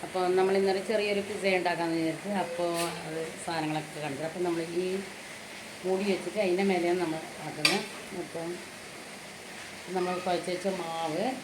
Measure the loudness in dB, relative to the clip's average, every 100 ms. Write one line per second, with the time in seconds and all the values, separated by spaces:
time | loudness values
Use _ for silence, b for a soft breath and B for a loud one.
0 | -4 0 4 6 6 6 4 2 2 2
1 | 4 2 0 0 4 4 4 2 2 2
2 | 2 0 -2 0 0 0 0 2 0 -2
3 | -6 -4 -6 -6 -4 0 0 0 -2 -6
4 | -4 -2 -4 0 0 2 0 0 0 -2
5 | -4 -10 -12 -12 -12 -12 -12 -6 0 2
6 | 2 2 0 2 4 4 6 4 4 4
7 | 2 -2 -6 -8 -8 0 2 2 0 -8
8 | -8 -8 -6 -4 -4 -6 -8 -12 -12 -12
9 | -12 -12 -12 -12 -12 -12 -12 -12 -4 0
10 | 0 0 2 0 0 0 0 -2 -2 -2
11 | 0 2 0 -2